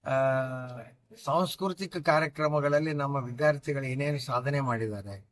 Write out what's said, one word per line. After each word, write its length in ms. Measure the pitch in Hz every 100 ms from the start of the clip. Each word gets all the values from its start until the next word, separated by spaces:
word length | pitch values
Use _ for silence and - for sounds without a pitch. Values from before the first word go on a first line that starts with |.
| -
ಆ, 80 | 135 135 131 131 127 127 123 120 - _ - -
ಸಾಂಸ್ಕೃತಿಕ 720 | 160 185 - 190 180 190 175
ಕಾರ್ಯಕ್ರಮಗಳಲ್ಲಿ 960 | 151 156 156 147 151 151 143 147 156
ನಮ್ಮ 240 | 147 139 139
ವಿದ್ಯಾರ್ಥಿಗಳು 680 | 120 120 151 147 151 139
ಏನೇನು 360 | 135 127 143 143
ಸಾಧನೆ 400 | 127 120 127 143
ಮಾಡಿದ್ದಾರೆ 680 | 131 117 110 101 101 98 -